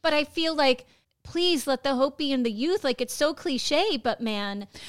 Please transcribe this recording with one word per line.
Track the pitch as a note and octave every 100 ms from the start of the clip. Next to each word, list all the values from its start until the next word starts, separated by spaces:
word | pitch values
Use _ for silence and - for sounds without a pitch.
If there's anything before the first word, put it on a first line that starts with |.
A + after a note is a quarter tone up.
but | E4
I | D4+
feel | D4 - D#4+
like, | D4+ C4+ B3+ - _ _ _
please | - E4+ F4+ D#4+ C#4+
let | C4
the | C#4 B3+
hope | C#4 C#4
be | D4
in | C4+
the | A#3
youth. | G#3 D4 F#4+
Like, | C#4 B3
it's | A#3+
so | - D4
cliche, | D#4 F4 B3+ - D4+ G#4+ C#4+
but | A#3+ -
man. | A3+ G#3 G3+ G3+ G3+ -